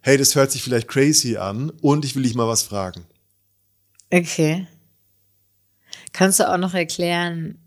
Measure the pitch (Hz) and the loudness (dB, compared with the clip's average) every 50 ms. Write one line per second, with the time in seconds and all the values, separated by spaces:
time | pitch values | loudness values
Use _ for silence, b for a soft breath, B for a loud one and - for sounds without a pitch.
0 | _ 135 139 135 139 131 - 147 135 135 - 127 - 123 127 117 113 - - 139 | _ 4 4 4 4 2 4 4 2 2 2 -6 -4 -2 -2 -2 -2 0 2 2
1 | 139 147 156 - - 120 110 98 95 98 98 113 135 160 - - - 139 143 151 | 4 4 4 2 0 0 -4 -4 -4 -6 -4 -4 -6 -8 -8 0 2 2 2 2
2 | 151 135 123 135 131 123 110 120 117 113 113 110 - - 104 101 95 92 - 90 | 0 -4 -4 -2 -2 0 0 0 0 0 0 -2 -2 -4 -6 -6 -6 -6 -8 -12
3 | 85 _ _ _ _ _ _ _ _ _ _ _ _ _ _ _ _ _ _ _ | -20 _ _ _ _ _ _ _ _ _ _ _ _ _ _ _ _ _ _ _
4 | - _ 175 180 170 160 - - 160 151 160 185 190 - - _ _ _ _ _ | -6 _ 2 2 2 0 -2 0 0 0 0 -2 -6 -12 -16 _ _ _ _ _
5 | _ _ _ _ _ _ _ _ _ _ _ _ _ _ _ _ B B B B | _ _ _ _ _ _ _ _ _ _ _ _ _ _ _ _ B B B B
6 | B B - - 185 190 196 - - - 185 175 185 185 180 185 170 165 - - | B B 0 0 2 2 4 2 2 2 0 -2 -2 -2 -2 -4 -4 -4 -4 -4
7 | 175 170 175 175 175 175 170 165 160 - - _ _ | -2 -2 -2 -2 -4 -4 -6 -6 -8 -10 -12 _ _